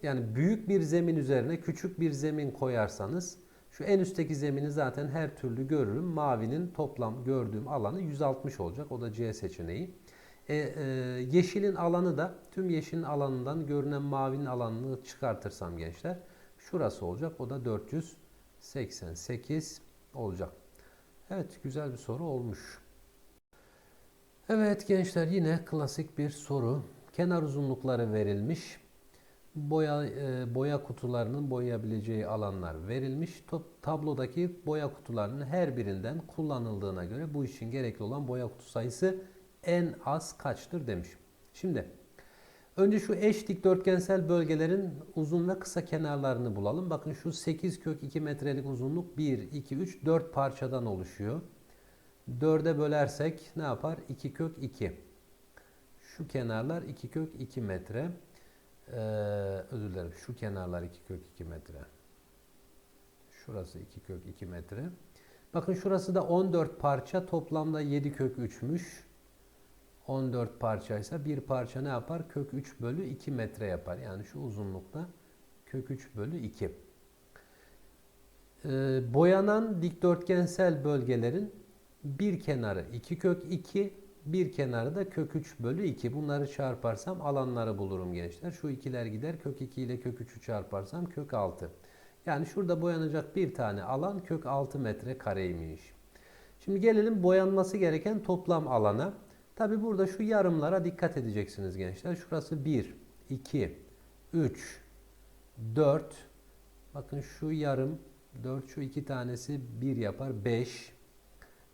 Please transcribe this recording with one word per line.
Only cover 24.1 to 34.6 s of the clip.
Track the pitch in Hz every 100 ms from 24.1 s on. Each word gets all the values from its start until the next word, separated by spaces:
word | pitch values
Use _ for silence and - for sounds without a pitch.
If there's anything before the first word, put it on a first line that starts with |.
| - - _ -
Evet | 220 214 202 -
gençler, | 190 185 175 165
yine | 190 160 165 -
klasik | 156 143 - 151 -
bir | 147
soru. | 143 - 139 117 139 - - -
Kenar | - 175 175
uzunlukları | 151 139 139 127 131 120 117
verilmiş. | 107 104 101 113 165 - - - - - - - - - 156
Boya, | 147 156 151 147 147
e, | 135 139 127 123 123
boya | 143 143
kutularının | - 120 123 123 113 139 143
boyayabileceği | 123 123 113 110 110 110 110 107
alanlar | 107 104 95 85 78 92
verilmiş. | 127 135 139 170 - -
Top-, | 165 - -
tablodaki | - 156 151 127 127 170 175 180